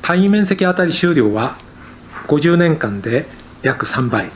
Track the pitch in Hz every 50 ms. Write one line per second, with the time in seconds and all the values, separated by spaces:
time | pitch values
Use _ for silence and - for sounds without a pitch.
0 | - - 175 180 190 202 202 214 214 185 196 190 190 180 180 180 185 170 160 -
1 | - 175 170 151 117 107 101 107 113 - - - - - - - - - - -
2 | - - - - - - 147 151 147 170 170 170 175 170 156 156 143 110 104 101
3 | 95 113 113 127 - - - - - - - - - 131 131 - - - - 127
4 | 127 120 110 107 101 - -